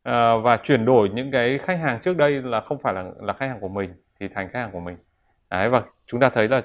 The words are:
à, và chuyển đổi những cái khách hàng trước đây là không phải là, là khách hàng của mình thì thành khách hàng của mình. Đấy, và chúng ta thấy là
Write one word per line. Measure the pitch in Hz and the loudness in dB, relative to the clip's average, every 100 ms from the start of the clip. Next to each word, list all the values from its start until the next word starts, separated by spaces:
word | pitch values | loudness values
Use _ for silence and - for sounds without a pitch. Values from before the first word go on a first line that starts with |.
à, | 127 120 117 | -2 2 4
và | 113 120 113 | 4 4 2
chuyển | - 127 | 2 2
đổi | 113 123 101 | 4 4 4
những | 110 135 | -2 -2
cái | 127 120 135 | 0 0 -2
khách | - 180 | -4 -4
hàng | 151 113 | -4 -2
trước | 185 175 | -2 2
đây | 147 139 | 2 0
là | 127 113 | -2 -4
không | - 143 | -4 -4
phải | 123 | -4
là, | 95 92 - | -4 -8 -8
là | 104 | -8
khách | - 135 | -6 -6
hàng | 113 | -6
của | 95 | -8
mình | 101 95 87 _ - | -6 -6 -10 _ -14
thì | 98 | -10
thành | 101 92 | -8 -8
khách | 123 | -8
hàng | 110 | -8
của | 92 | -10
mình. | 87 87 _ _ _ _ _ | -12 -14 _ _ _ _ _
Đấy, | 92 113 | -2 2
và | 127 - _ | 2 0 _
chúng | - 120 | -8 2
ta | 131 | 2
thấy | 120 107 | 4 2
là | 131 | 0